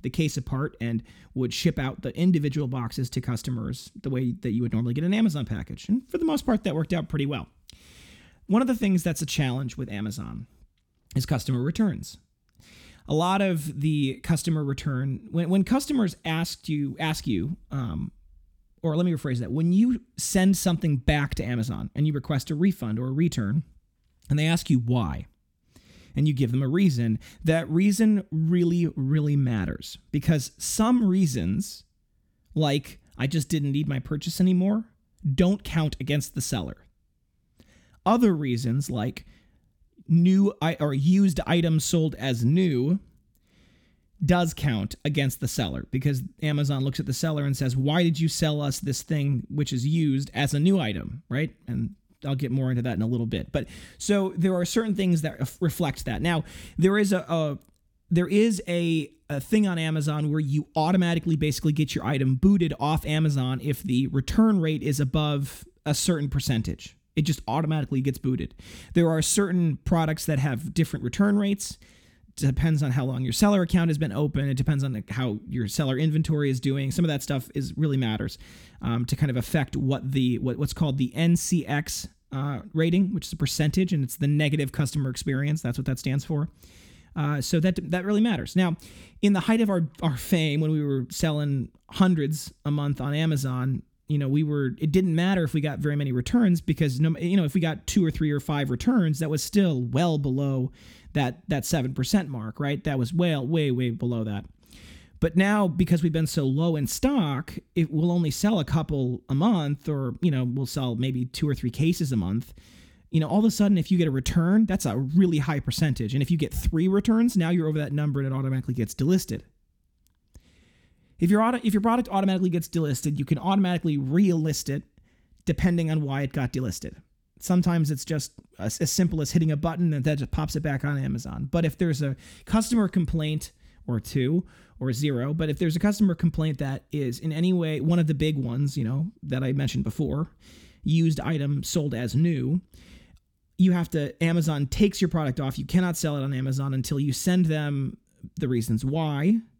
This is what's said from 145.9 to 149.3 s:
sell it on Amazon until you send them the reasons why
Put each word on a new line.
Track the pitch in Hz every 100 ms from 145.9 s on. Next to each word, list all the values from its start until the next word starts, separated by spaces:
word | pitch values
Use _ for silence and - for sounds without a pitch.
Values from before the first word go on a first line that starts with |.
sell | 165 160 147
it |
on | 135
Amazon | 131 135 135 139
until | 135 120 143
you | 143
send | 131 185 185
them | 165 151 147 139 131 - _ _ -
the | - 135
reasons | 123 113 113
why | 131 156 156 143 165